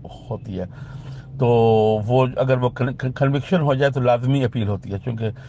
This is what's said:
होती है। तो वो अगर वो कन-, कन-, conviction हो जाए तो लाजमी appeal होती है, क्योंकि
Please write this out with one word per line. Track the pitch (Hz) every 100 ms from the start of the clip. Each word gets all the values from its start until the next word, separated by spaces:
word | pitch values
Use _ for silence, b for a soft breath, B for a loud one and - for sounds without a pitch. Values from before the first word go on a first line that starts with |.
| - - -
होती | 107 - 92
है। | 92 B B B B B B -
तो | 123 117 113 110 107 107 104
वो | 127 131 123
अगर | 131 127
वो | 123
कन-, | - 131 135
कन-, | 127
conviction | 123 139 139 131 185
हो | 143 131
जाए | 139
तो | 131
लाजमी | 123 120 127 139
appeal | 123 123 101
होती | 101 98
है, | 98
क्योंकि | 123 113 110 B